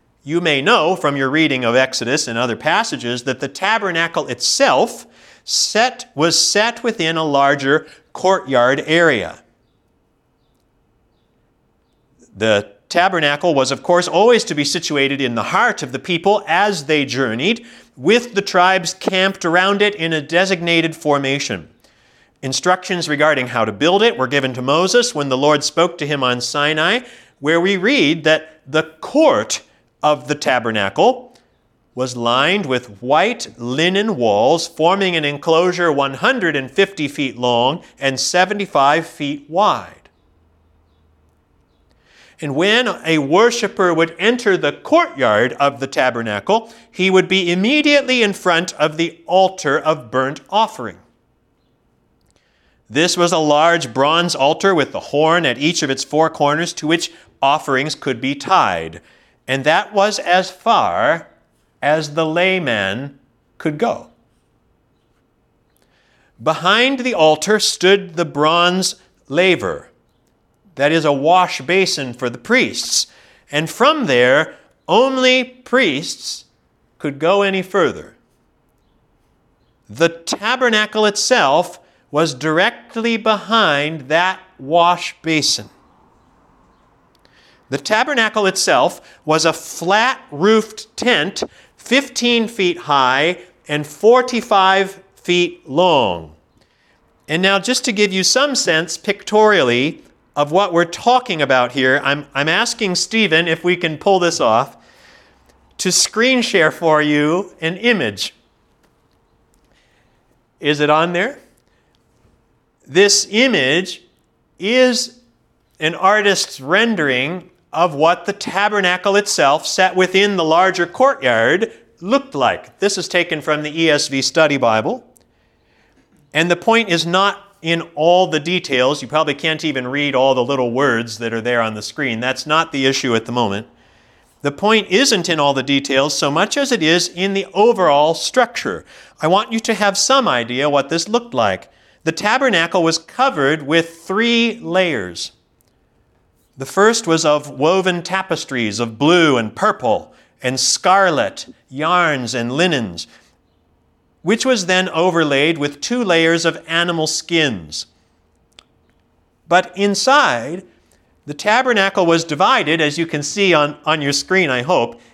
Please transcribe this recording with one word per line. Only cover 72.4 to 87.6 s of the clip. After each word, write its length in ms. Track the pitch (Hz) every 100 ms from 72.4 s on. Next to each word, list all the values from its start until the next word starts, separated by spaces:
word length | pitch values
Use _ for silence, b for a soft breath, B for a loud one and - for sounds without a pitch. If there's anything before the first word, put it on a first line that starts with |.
| - 254 127 - - - - b b b b
and 200 | 143 160
from 380 | - 254 320 196
there 500 | 123 123 139 160 B B _ -
only 540 | 190 269 262 254 254
priests 1040 | 254 - - 247 214 139 175 - - - - _ _ _ _ _
could 200 | 151 139
go 260 | 160 202
any 180 | 196 190
further. 540 | 185 202 143 87 73 _ _ _ _ _ _ _ _ _ _ _ _ _ _ _ _ _ -
The 200 | 110 165
tabernacle 960 | 165 - 190 208 254 247 214 208 214 214
itself 760 | 208 - 254 143 151 202 - b b b
was 220 | 147 165
directly 800 | 127 156 160 214 233 - 226 226 226
behind 960 | 220 202 175 226 185 143 147 160 127
that 320 | 160 185 185 - -
wash 580 | 135 170 170 170 - -
basin. 480 | 160 156 135 - 107 _ _ _ _ _ _ _ _ _ _ _ _ _ _ _ _ b b b